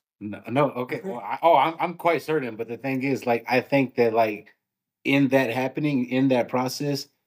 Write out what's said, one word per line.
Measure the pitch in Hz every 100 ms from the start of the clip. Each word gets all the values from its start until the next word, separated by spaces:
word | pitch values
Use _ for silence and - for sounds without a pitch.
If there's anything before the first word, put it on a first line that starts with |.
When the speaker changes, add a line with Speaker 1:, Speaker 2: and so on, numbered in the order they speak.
| _ -
Speaker 1:
No, | 104 98 110
no, | 131 143
okay. | 123 127 151
Speaker 2:
Okay. | 190
Speaker 1:
Well, | 123
I, | 98 -
oh, | 170 147
I'm, | 156 165
I'm | 170
quite | 175 170 151
certain. | - 156 123 110
But | 113
the | 117
thing | 135 131
is, | 135 117 123
like, | 117 -
I | 127
think | - 139 123 -
that, | 117
like, | 110 110 104 - _ _ _ _ _
in | 131 139 135
that | 135 120
happening, | 123 131 156 147 131 123
in | 131 135
that | 127 117
process, | 127 127 - 147 139 - _